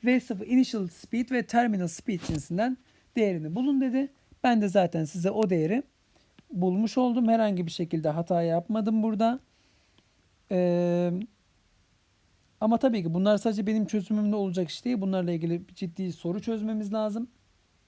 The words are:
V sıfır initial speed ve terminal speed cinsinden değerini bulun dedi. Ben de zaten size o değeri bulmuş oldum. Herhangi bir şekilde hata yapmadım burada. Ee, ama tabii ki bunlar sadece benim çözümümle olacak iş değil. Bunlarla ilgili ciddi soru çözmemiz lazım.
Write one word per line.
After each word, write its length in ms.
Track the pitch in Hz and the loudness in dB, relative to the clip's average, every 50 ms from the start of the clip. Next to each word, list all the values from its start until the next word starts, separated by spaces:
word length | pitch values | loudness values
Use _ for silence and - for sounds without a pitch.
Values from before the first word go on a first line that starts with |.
| - | 0
V 160 | 247 254 247 | 2 2 2
sıfır 260 | 247 - 220 185 214 | 0 -2 -6 -6 -2
initial 420 | - 247 262 254 - - 214 190 175 | 2 4 4 4 4 0 -4 -4 -4
speed 420 | - - - - - 233 247 - | -8 -12 -10 -6 -4 -4 -2 -2
ve 160 | 262 240 220 | -2 -2 -2
terminal 420 | - - 240 247 233 208 185 180 160 | 0 2 2 4 4 2 0 -2 -2
speed 320 | - - - - 196 170 | -4 -6 -6 -4 -4 -4
cinsinden 560 | - - 165 151 139 - 175 190 226 262 254 - _ _ _ _ _ _ - | -2 -4 -4 -4 -4 -4 -2 0 0 0 -2 -4 _ _ _ _ _ _ -2
değerini 380 | 240 214 202 180 160 156 156 165 | 0 2 2 2 0 -4 -4 -4
bulun 260 | 226 254 294 277 269 | -2 0 2 2 2
dedi. 280 | 269 254 233 262 277 277 _ _ _ _ _ _ - | 2 2 0 0 -2 -2 _ _ _ _ _ _ 2
Ben 180 | 254 240 220 208 | 4 4 4 4
de 60 | 196 | 4
zaten 360 | 180 202 180 170 - 165 160 | 4 4 4 4 2 -2 -2
size 260 | 147 - 180 170 190 | -4 -4 -2 -2 0
o 200 | 202 220 220 180 | 0 2 2 2
değeri 320 | 185 165 156 160 208 269 - _ _ _ _ _ _ _ _ _ _ _ - - 302 | 2 2 2 2 0 -2 -2 _ _ _ _ _ _ _ _ _ _ _ -18 -10 -4
bulmuş 460 | 180 180 185 180 196 226 214 - 262 | -2 0 0 2 0 0 0 0 0
oldum. 300 | 254 247 233 254 233 220 | 0 2 2 2 2 2
Herhangi 380 | 226 226 220 208 196 180 175 | 4 2 2 0 0 -2 -4
bir 40 | 165 | -4
şekilde 380 | - - 175 165 - 160 156 156 | -6 -6 -6 -4 -4 -2 -2 -2
hata 340 | 151 170 165 - 185 170 170 | -2 -2 -2 0 0 0 0
yapmadım 600 | 165 165 170 170 - 214 220 208 226 220 220 214 | 0 0 0 -2 -2 -2 -2 0 0 0 0 0
burada. 380 | 226 220 196 226 226 247 262 - _ _ _ _ _ _ _ _ _ _ _ _ _ _ _ _ _ _ _ _ - | 0 0 0 0 0 0 -2 -6 _ _ _ _ _ _ _ _ _ _ _ _ _ _ _ _ _ _ _ _ -2
Ee, 600 | 196 180 180 175 175 175 175 175 175 175 175 175 175 185 220 - _ _ _ _ _ _ _ _ _ _ _ _ _ _ _ _ _ _ _ _ _ _ _ _ _ - | 0 2 2 4 4 2 2 2 2 2 2 0 0 -2 -6 -8 _ _ _ _ _ _ _ _ _ _ _ _ _ _ _ _ _ _ _ _ _ _ _ _ _ -2
ama 180 | 214 220 233 226 | 0 2 2 4
tabii 240 | - 262 226 208 165 | 2 2 2 0 -2
ki 120 | 165 165 | -2 0
bunlar 240 | 180 190 208 214 196 | 2 2 4 4 2
sadece 280 | - 233 208 214 202 | 2 0 -2 0 0
benim 200 | 214 220 220 208 | 0 0 0 0
çözümümle 500 | 202 - 208 180 - 214 208 214 208 214 | 0 -2 -2 -2 -2 -2 0 0 0 0
olacak 320 | 208 196 190 175 190 180 - | 0 -2 -2 -2 -2 -2 -4
iş 160 | - - - | -4 -6 -4
değil. 160 | 240 247 202 | -4 -2 -2
Bunlarla 320 | 190 190 190 185 180 170 175 | -2 0 0 0 0 0 -2
ilgili 300 | 165 165 165 170 175 185 - - | -2 -2 -2 -2 -4 -6 -10 -12
ciddi 380 | - 196 180 165 - 190 180 165 | -10 -10 -8 -6 -6 -6 -6 -6
soru 300 | - - 170 180 208 - | -6 -6 -4 -4 -4 -4
çözmemiz 500 | 233 226 214 214 220 220 214 214 202 214 | -4 -4 -4 -4 -4 -4 -4 -4 -4 -4
lazım. 380 | 220 214 214 202 226 240 - _ _ _ _ _ _ _ _ _ _ _ | -2 -2 -2 -4 -4 -6 -8 _ _ _ _ _ _ _ _ _ _ _